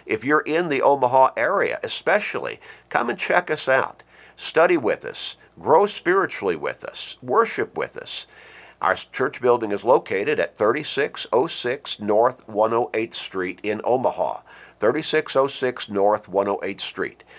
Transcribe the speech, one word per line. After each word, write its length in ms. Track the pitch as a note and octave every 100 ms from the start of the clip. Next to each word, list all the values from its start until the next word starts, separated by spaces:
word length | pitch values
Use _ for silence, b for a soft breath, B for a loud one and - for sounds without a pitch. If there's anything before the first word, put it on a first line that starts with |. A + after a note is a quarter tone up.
If 180 | B A2
you're 180 | C3 D3+
in 280 | - D#3 F3
the 140 | C#3
Omaha 480 | C3+ C#3+ B2 C3 C3
area, 460 | - C3 G3 G2+ A#1
especially, 800 | A2+ - - G3+ - B2 B1+ A1 B B B
come 180 | D3 A#2
and 100 | A2+
check 320 | - F#3 F3+
us 200 | D#3 -
out. 320 | C3 - - - b b b
Study 380 | - - F3 F3
with 300 | G#2+ D#2+ -
us, 320 | - - - b b
grow 280 | F#2 D#3+ G3+
spiritually 720 | - E3+ F#3+ E3 - G2 D#2+
with 280 | C#2+ B1
us, 320 | - - - -
worship 560 | B2+ F#3 A3 - A#2 -
with 180 | B1+ -
us. 300 | - - - B B B B B
Our 100 | -
s-, 140 | F#2 -
church 340 | - C3+ -
building 300 | B2 A#2+ A2
is 120 | G2+
located 560 | A2 D3+ F3 G2 A#2+ D3+
at 160 | E2+
thirty-six 720 | - G#2+ C#3 D3+ - D3 - -
oh 140 | A#2+ E3
six 520 | - A#2+ C3 - -
North 480 | G#2 G#2 A#2+ B2+ -
one 280 | G#2 A2
oh 160 | A#2 A#2
eighth 220 | A2 A2+
Street 460 | - - F#2+ F2+ F#2+
in 180 | G#2 G#2+
Omaha, 580 | - B2+ G#2+ E2+ C#2+ - - B B B
thirty-six 560 | G#3 D3+ - D#3 D3+ C3+
oh 100 | C#3
six 420 | - B2+ - -
North 400 | G2+ G2+ G#2+ -
one 200 | F#2+ G2+
oh 120 | G2+
eighth 200 | F#2+ G2
Street. 420 | - - C#2+ - -